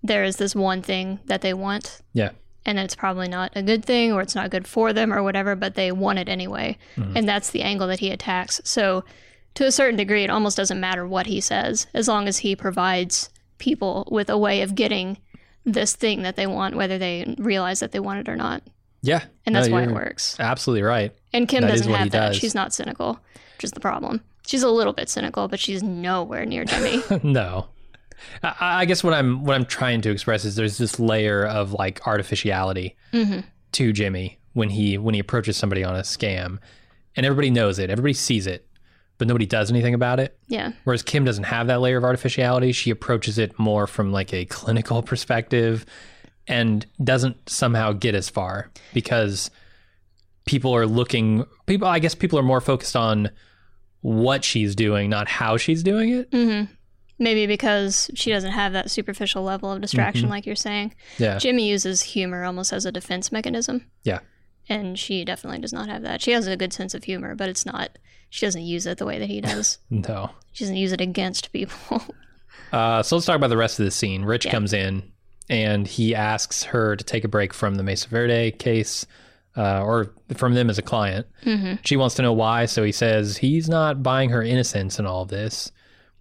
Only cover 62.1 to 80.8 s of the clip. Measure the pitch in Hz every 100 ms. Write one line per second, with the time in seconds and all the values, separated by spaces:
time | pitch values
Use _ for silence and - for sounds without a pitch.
62.1 | 202 185 180 180 180 185 180 190 180 -
63.1 | 180 - 220 220 233 240 247 - _ -
64.1 | 90 - _ _ _ - 120 190 185 -
65.1 | 190 170 - - - - - 208 214 226
66.1 | - - 240 190 185 185 - 190 220 -
67.1 | 185 - 214 190 190 - - - - _
68.1 | - - - 208 165 170 170 170 180 202
69.1 | - 202 208 214 208 214 - - 110 -
70.1 | 98 98 - - - 202 190 190 180 185
71.1 | 180 185 - - - 190 - - 226 -
72.1 | - - - - - - 117 113 113 107
73.1 | 170 170 156 135 113 113 - 98 - 104
74.1 | 95 101 117 - 117 101 104 95 98 -
75.1 | - _ - - 117 107 104 101 - 113
76.1 | 110 107 110 - - - 120 110 104 -
77.1 | 117 107 104 98 - 104 98 98 95 -
78.1 | 117 120 117 113 - 123 113 107 - -
79.1 | - - _ _ - 101 98 104 117 101
80.1 | - - 127 123 123 120 104